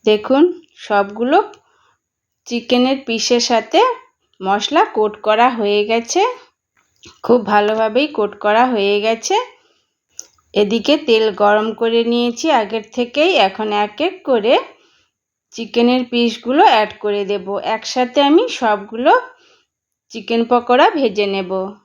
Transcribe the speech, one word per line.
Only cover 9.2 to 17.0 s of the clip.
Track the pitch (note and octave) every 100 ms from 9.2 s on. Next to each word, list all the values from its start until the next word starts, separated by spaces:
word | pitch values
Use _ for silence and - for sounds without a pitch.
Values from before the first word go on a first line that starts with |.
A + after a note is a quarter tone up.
| - G4+ B4 _ _ _ _ _ _ - - _ _
এদিকে | - G#3 A3+ - D4 D#4
তেল | A3+ A3
গরম | F#3 G#3 G#3+ A3
করে | A3 A#3 A#3
নিয়েছি | A#3 A#3+ A#3+ A#3 D#4+
আগের | C4 G3+ A3+ G#3+
থেকেই। | - A#3+ C#4 E4 D#4+
এখন | C#4+ D4 G#3+ G#3
এক | G#3 -
এক | E4 F#4
করে | - B3 G#3 E4+ - _ _ _ _ _ _ _ _
চিকেনের | - A3+ A#3 A#3+ B3+ A#3+
পিসগুলো | A#3+ A#3 A3 A#3 C#4 G4+
অ্যাড | A3+ G#3 -